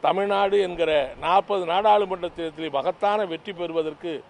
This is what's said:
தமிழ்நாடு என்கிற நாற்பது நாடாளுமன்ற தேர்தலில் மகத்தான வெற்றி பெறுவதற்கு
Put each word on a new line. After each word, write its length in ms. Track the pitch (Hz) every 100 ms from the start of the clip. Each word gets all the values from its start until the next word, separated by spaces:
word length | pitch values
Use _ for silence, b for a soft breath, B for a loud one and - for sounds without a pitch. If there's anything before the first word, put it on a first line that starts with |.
தமிழ்நாடு 560 | 175 180 202 196 196 202
என்கிற 300 | 185 170 160 151 135 143 151
நாற்பது 400 | 190 190 202 170
நாடாளுமன்ற 640 | 180 214 208 196 185 175 -
தேர்தலில் 380 | 165 151 160 139
மகத்தான 460 | 151 180 208 214 190
வெற்றி 280 | 160 208
பெறுவதற்கு 600 | 175 175 165 156 147 175 143